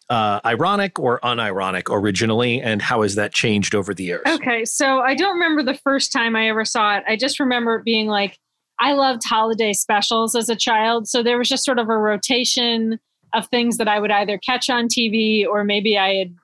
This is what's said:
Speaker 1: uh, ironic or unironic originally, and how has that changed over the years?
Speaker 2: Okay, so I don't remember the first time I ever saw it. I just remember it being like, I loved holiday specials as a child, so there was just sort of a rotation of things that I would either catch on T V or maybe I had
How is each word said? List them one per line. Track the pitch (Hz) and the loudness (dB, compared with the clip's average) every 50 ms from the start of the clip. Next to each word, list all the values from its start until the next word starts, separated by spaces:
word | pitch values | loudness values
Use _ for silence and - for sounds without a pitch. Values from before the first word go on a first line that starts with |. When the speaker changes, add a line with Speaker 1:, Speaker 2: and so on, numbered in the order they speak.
| _ - | _ -4
Speaker 1:
uh, | 127 117 107 104 101 101 - | 0 0 2 0 0 0 0
ironic | 117 117 113 156 180 202 202 196 196 - - | -2 0 0 0 0 2 0 0 -2 -4 -2
or | 147 127 120 120 | -2 0 0 0
unironic | - 120 120 117 113 107 95 95 95 95 95 90 - - | 0 -2 -2 -2 -2 -2 -2 -2 -2 -2 -2 -4 -4 -2
originally, | 113 104 98 107 98 92 113 113 110 113 120 123 117 127 | 0 0 2 2 0 2 2 2 2 2 2 2 0 0
and | 127 117 110 101 101 | 0 -2 -2 -2 -2
how | - 131 117 107 | 0 0 2 0
has | 101 98 | 0 0
that | 104 104 101 - | -2 -2 -2 -2
changed | - - 120 107 104 95 - - | -2 0 2 2 2 0 0 0
over | 104 95 98 98 | -2 -2 -2 -4
the | 85 95 | -6 -6
years? | 90 87 85 - | -6 -6 -4 -2
Speaker 2:
Okay, | - - 311 - 262 240 226 226 | -2 -2 -2 -2 -2 -2 -2 -2
so | 233 - - 302 269 269 262 | -4 -2 0 0 2 2 2
I | 240 262 277 | 2 0 0
don't | 269 359 403 370 | 0 0 0 0
remember | 349 349 330 311 294 294 | 0 0 0 0 0 0
the | 240 277 - | -2 -4 -2
first | - 277 269 277 269 - - | -2 0 0 0 0 -2 -2
time | 262 233 226 226 | -2 0 0 0
I | 220 220 220 | 0 0 0
ever | 220 220 220 | 0 0 -2
saw | 214 - 240 214 208 202 | -2 0 0 2 2 2
it. | 196 - 196 | 0 0 -2
I | 220 | -2
just | 208 240 269 - - | -2 -2 -2 -2 0
remember | 294 254 247 240 233 233 226 | 0 0 0 0 0 0 -2
it | 214 - | -2 0
being | 226 226 220 214 | 0 0 0 0
like, | 214 214 202 202 196 - _ _ _ _ _ _ _ _ - | 0 0 0 0 -2 -4 _ _ _ _ _ _ _ _ -2
I | 233 269 285 | 0 2 2
loved | 277 269 269 254 233 - | 2 2 2 0 -2 -4
holiday | - 240 220 220 226 226 214 226 214 202 | -2 0 2 2 2 0 0 0 0 0
specials | - - - 220 208 202 - 233 226 226 226 226 | -2 -2 0 0 0 0 0 0 0 0 0 0
as | 240 220 196 | -2 -2 -2
a | 226 | -2
child, | - - - 226 220 220 226 233 233 220 - | -2 0 0 2 2 2 2 0 0 -2 -2
so | - 233 233 | -2 0 2
there | 233 247 240 | 2 2 2
was | 247 220 | 0 0
just | 269 254 - | 0 -2 0
sort | - 262 240 | 0 0 0
of | 233 214 | 0 0
a | 226 220 | 0 0
rotation | 214 214 214 202 - - 262 240 254 - - 254 240 240 233 226 226 220 226 220 _ _ _ _ _ - - | 2 0 0 0 -2 -2 0 0 0 0 0 0 0 0 0 0 0 -2 -2 -4 _ _ _ _ _ -4 -4
of | 226 - - | -4 -4 0
things | - 240 240 240 226 | 0 0 2 2 0
that | 233 226 214 | 0 0 0
I | 208 214 | 0 0
would | 208 208 | 2 2
either | 214 202 208 196 208 196 | 2 2 2 0 -2 -4
catch | - - 254 240 - - | -2 -4 -4 -2 -2 0
on | 254 240 233 233 | 0 0 0 0
T | - 254 233 226 | 0 0 0 0
V | 208 226 220 220 214 214 202 | 2 2 2 2 2 2 2
or | 165 208 208 208 | 2 0 0 0
maybe | 202 202 208 196 226 208 | 0 0 0 2 2 2
I | 202 190 190 196 | 2 2 2 2
had | 196 190 180 175 - | 0 -2 -4 -8 -18